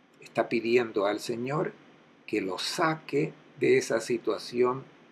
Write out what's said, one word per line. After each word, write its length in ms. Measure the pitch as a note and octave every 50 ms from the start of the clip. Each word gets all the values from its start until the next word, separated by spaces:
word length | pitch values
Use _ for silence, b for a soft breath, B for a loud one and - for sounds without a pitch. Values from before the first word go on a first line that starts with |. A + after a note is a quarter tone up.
| _ _ _ -
Está 300 | - - - - A2+ -
pidiendo 560 | - A#2 A2 A#2 A#2+ B2 A#2+ A2+ G#2 G#2+ F#2+
al 140 | G2+ G#2+ G#2+
Señor 520 | - - A#2+ A#2 A#2+ C3 C#3+ D#3 F#3 - - - - - - - - - - _ _
que 160 | - - G#2 F#2+
lo 160 | F#2+ F2+ -
saque 760 | - - - - F3 D#3+ D#3 D#3 - - - - D#3+ D#3+ - - - - - -
de 200 | C#3+ C3 B2+ C3
esa 220 | B2 - B2+ A2+
situación 840 | - - B2 A2+ - - G2+ F#2 - - A#2+ A#2+ B2 B2 B2+ C3+ C3+ - - - - -